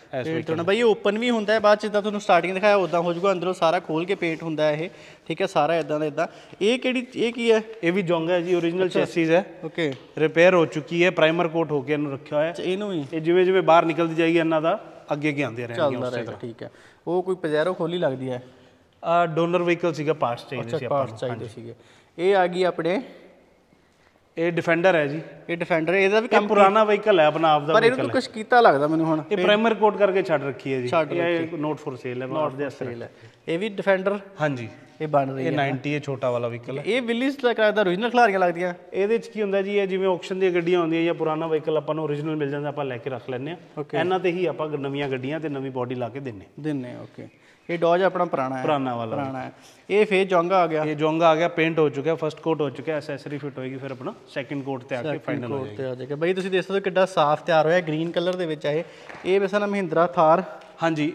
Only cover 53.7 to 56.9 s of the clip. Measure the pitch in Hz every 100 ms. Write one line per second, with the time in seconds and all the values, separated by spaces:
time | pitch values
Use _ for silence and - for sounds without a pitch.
53.7 | 131 135 127 131 233 - - 123 143 135
54.7 | 135 123 131 151 139 - - 120 139 127
55.7 | 104 131 127 131 143 165 190 190 185 170
56.7 | 196 196